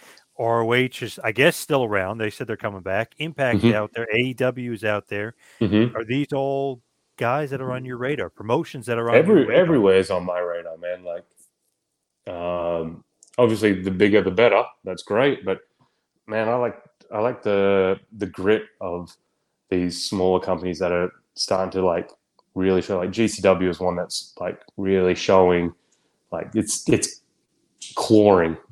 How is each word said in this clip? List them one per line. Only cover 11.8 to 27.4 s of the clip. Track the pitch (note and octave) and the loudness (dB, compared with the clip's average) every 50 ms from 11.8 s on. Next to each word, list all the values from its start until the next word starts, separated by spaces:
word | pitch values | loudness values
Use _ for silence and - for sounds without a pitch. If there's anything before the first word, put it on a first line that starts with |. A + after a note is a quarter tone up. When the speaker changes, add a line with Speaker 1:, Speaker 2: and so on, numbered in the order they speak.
| _ _ _ _ _ _ _ _ _ | _ _ _ _ _ _ _ _ _
Speaker 2:
um, | G2+ F2+ F2 E2+ F2 F2 E2+ E2+ E2+ E2+ E2 E2 D#2+ E2+ - _ _ _ _ - _ - - | -14 -12 -8 -6 -4 -4 -4 -4 -4 -4 -4 -6 -8 -10 -16 _ _ _ _ -20 _ 0 2
obviously, | B2 A2 A2 G2+ A2 G#2 G2 F#2 | 2 2 2 2 2 0 0 0
the | F#2 G2 | -2 -4
bigger | F#2+ F2+ G#2 G2+ G#2 G#2 | 2 2 4 6 6 4
the | F2+ F#2+ | 4 2
better. | F2+ - - - G2 G#2+ A#2+ - - _ | 2 4 4 6 6 4 2 0 -8 _
That's | - F#2+ F#2 F2 - | -12 -10 -10 -10 -6
great, | - G2+ A2 C3+ C#3+ A#2 - F#2+ | -2 0 2 2 2 0 -2 -4
but | G2 F#2+ F#2+ _ _ _ _ _ _ _ _ _ _ _ _ _ | -6 -6 -6 _ _ _ _ _ _ _ _ _ _ _ _ _
man, | G#2+ G#2+ A2 A2 A2+ | -8 -4 -4 -2 -2
I | A#2+ | 0
like, | B2 B2 A2+ - - _ _ _ _ _ - | -2 -2 -4 -6 -8 _ _ _ _ _ -10
I | - G#2 | -6 -2
like | A2 B2 A#2+ - | -2 -2 -4 -4
the, | - G#2+ G2+ G2 G2 G2 G2 G2 F#2+ F#2 G2 - _ _ A2+ | -2 0 0 2 2 2 2 2 2 2 0 -4 _ _ -10
the | G#2 G#2 | -10 -10
grit | F#2 - - F#2 G2+ A2 G#2+ G#2+ - _ - | -8 -8 -2 2 2 2 2 0 -8 _ -12
of | G2 F2+ F2 F2 E2+ - - _ _ _ _ _ _ _ _ _ _ - | -8 -8 -8 -8 -10 -12 -18 _ _ _ _ _ _ _ _ _ _ -4
these | F#2+ F2+ F2 F2+ F2 - - | -2 -2 -2 -2 -4 -6 -8
smaller | - G#2+ F#2+ F#2 F#2 F#2 F2+ | -6 -2 0 2 2 2 2
companies | - G2 F#2 E2+ F2+ F2+ F2 - | 0 -2 -4 -4 -4 -8 -6 -4
that | F#2 F2 | -4 -2
are | F2 F2 F2+ F2+ _ _ _ _ _ | -2 -2 -2 -4 _ _ _ _ _
starting | - - - G2+ F#2 F#2 F2+ | -10 -4 -2 -2 -2 -2 -4
to, | F2+ F#2+ F#2 | -4 -2 0
like, | F2+ E2+ F2+ - - - _ _ _ _ _ _ _ - | 0 0 -2 -6 -8 -16 _ _ _ _ _ _ _ -6
really | F#2+ F#2 F#2+ F#2 F2+ | -2 0 2 2 2
show. | E2+ - G2 F2+ | 0 -2 -4 -4
Like, | F2+ F#2+ | -4 -4
G | F#2 A2+ A2+ G#2 | -2 0 -2 -2
C | - - | -2 2
W | F#2 G2 F#2 F2+ F#2 F2+ | 4 4 4 4 2 -2
is | E2+ - | -2 -2
one | F#2 F2+ F2 | -4 -4 -2
that's, | F2 F2 - - - - - _ - | -4 -6 -8 -8 -12 -12 -14 _ -10
like, | F2+ F2+ F2 - _ - _ | -10 -10 -10 -10 _ -20 _
really | - G2 F#2+ G2 F#2+ F#2 F2+ F2 | -6 -2 0 2 2 2 2 0
showing, | - - - G2 F#2+ F#2 F2+ F2+ F2 F2 E2+ - _ _ _ _ _ _ _ _ _ _ - | 0 2 4 6 6 6 6 4 2 0 -2 -6 _ _ _ _ _ _ _ _ _ _ -12
like, | - D#2+ - - - | -10 -10 -10 -4 -4
it's, | A2 - - - - - - | -4 -2 -2 -6 -6 0 0
it's | B2 - - - - - _ _ _ _ | 0 0 0 -4 -8 -14 _ _ _ _